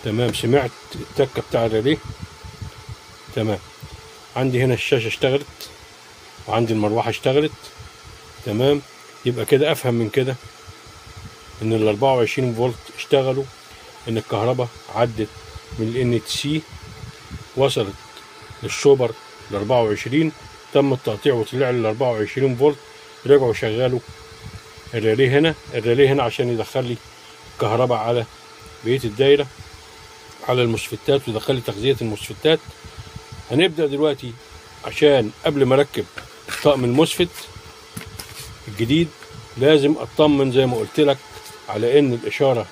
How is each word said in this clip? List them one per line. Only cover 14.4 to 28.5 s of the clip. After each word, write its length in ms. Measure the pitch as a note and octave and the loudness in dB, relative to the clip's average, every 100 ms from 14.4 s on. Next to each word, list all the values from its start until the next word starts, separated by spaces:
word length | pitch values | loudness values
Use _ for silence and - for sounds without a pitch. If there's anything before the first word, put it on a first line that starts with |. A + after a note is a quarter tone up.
| A2+ B2+ A#2+ - - | 0 0 -4 -8 -10
عدت 340 | - A#2+ A2 G#2+ - - - - A2+ | -2 -2 -2 -8 -8 -18 -20 -16 -6
من 100 | A2 | -4
ال 80 | A#2 | -2
ان 280 | B2 A#2+ | 0 -2
تي 60 | - - | -4 -6
سي، 260 | C#3 D#3 D3+ - - - - - - - - - | -4 -4 -6 -20 -20 -18 -18 -20 -18 -18 -12 0
وصلت 380 | C3+ C3 G2+ G2 - - - - - - | 0 2 -4 -6 -18 -20 -20 -20 -20 -12
للشوبر 520 | G#2+ - C#3+ C3+ A#2+ A2+ - - - | -10 2 6 6 4 -4 -16 -20 -10
ل 40 | G#2 | -6
أربعة 260 | G#2 B2+ | 0 2
وعشرين، 500 | A2+ G#2 - C#3 D#3+ - - - - | 2 0 -2 0 0 -2 -20 -20 -2
تم 200 | C#3 C#3 | 2 2
التقطيع 420 | C3 - G#2 D3 | 0 -2 -2 0
وطلع 360 | A#2+ G#2+ B2+ C3 | 0 -2 -2 0
لي 80 | B2 | 0
ال 80 | A2 | 0
أربعة 240 | A2 C3 | 0 -2
وعشرين 460 | A2+ G#2 - C3+ A#2+ | 0 -4 0 -2 2
فولت. 220 | D3 C#3+ - - - - B2 | 2 2 -12 -20 -20 -14 4
رجعوا 260 | C#3+ B2+ | 4 6
شغلوا 480 | A2 A#2 A2 B2+ B2 - - - - - - - - - | 0 -2 0 0 -2 -6 -20 -20 -18 -18 -18 -20 -20 -8
الريلي 360 | A#2 A2 A2 C3 | -2 0 2 4
هنا، 240 | C#3 D#3+ D3+ - | 4 2 -2 -8
الريلي 340 | B2 A#2 A#2+ C#3 | -6 0 4 4
هنا 140 | C#3 | 4
عشان 260 | A#2+ - B2 | 0 -2 -2
يدخل 360 | A#2 G#2 C3+ | -2 -4 -4
لي 120 | B2 A#2+ - - - - - | -4 -8 -12 -20 -20 -20 -20
الكهرباء 440 | - A2 A2+ B2+ A#2 | -4 -2 2 2 0
على 260 | A2 A#2+ A2 - - | 0 -2 -4 -12 -20